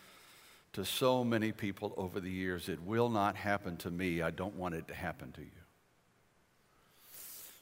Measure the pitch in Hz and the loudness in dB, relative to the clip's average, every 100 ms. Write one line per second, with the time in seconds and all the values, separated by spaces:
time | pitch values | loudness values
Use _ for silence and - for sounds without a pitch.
0 | - - - - - - - - 95 - | -20 -20 -20 -20 -20 -20 -10 -4 -2 4
1 | 131 127 120 113 107 104 101 95 104 - | 6 6 6 4 2 0 -2 -2 -4 -2
2 | 92 101 92 92 92 87 95 80 87 113 | -2 -2 -4 -2 -2 -2 -4 -4 0 2
3 | 120 107 101 95 104 101 92 85 92 87 | 4 4 2 2 2 0 0 -6 -4 0
4 | 92 82 82 82 92 92 90 82 - - | 0 2 0 0 -4 -4 -4 -4 -6 -6
5 | 87 - 67 73 71 - - _ _ _ | -6 -6 -10 -12 -14 -16 -20 _ _ _
6 | _ _ _ _ _ _ _ _ _ - | _ _ _ _ _ _ _ _ _ -20
7 | - - - - - - | -20 -16 -14 -14 -16 -18